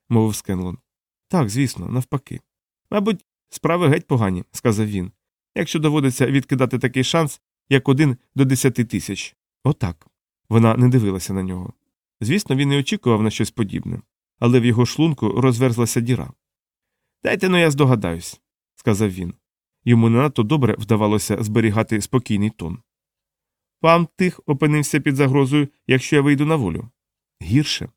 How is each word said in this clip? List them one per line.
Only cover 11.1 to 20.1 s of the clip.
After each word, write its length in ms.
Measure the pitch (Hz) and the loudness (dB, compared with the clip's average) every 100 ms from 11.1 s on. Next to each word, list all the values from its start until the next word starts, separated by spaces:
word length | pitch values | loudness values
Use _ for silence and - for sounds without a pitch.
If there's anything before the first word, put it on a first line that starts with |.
| 95 - | -4 -6
на 100 | 95 | -6
нього. 300 | 92 90 90 - _ _ _ - | -6 -8 -12 -18 _ _ _ -8
Звісно, 340 | 110 202 - 135 | -2 -2 0 0
він 140 | 143 | 0
не 100 | 143 | 0
очікував 440 | 131 - 123 110 | -2 -2 0 0
на 60 | 107 | 0
щось 220 | - 107 | -2 -4
подібне, 500 | - 101 - 87 85 - _ _ - | -4 -6 -6 -8 -12 -14 _ _ -2
але 200 | 120 123 | 2 2
в 60 | 120 | 2
його 200 | 113 120 | 2 0
шлунку 440 | - 160 135 110 | 0 0 0 -2
розверзлася 720 | - 131 117 131 117 113 123 | 0 0 2 0 0 -2 -2
діра. 320 | 117 110 64 - _ _ _ _ _ _ _ _ | -2 -4 -6 -16 _ _ _ _ _ _ _ _
«Дайте, 260 | - 185 185 | -4 0 2
ну, 80 | 175 | 4
я 140 | 160 | 4
здогадаюсь», 680 | 139 135 120 92 82 - - _ _ _ _ | 4 2 2 0 -6 -10 -18 _ _ _ _
сказав 340 | 123 101 104 | -2 0 0
він. 240 | 92 87 - _ _ _ _ 120 | -4 -10 -12 _ _ _ _ 2
Йому 240 | 117 | 4
не 80 | 113 | 4